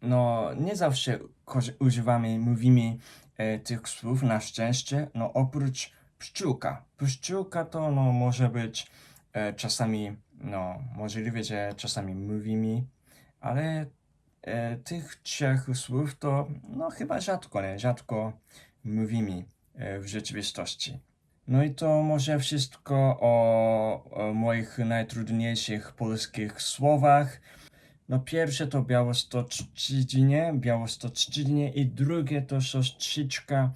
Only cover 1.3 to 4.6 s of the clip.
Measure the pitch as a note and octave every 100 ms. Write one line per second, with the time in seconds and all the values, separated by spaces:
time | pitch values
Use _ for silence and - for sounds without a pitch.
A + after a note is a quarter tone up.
1.3 | _ - C3 B2 - C3+ A#2+ A#2 A#2+ A2+
2.3 | A2+ A#2 A#2 B2 B2 A#2 B2 - - -
3.3 | - A2 G#2+ G#2+ A#2 - - A#2 C3 C3
4.3 | A2 - -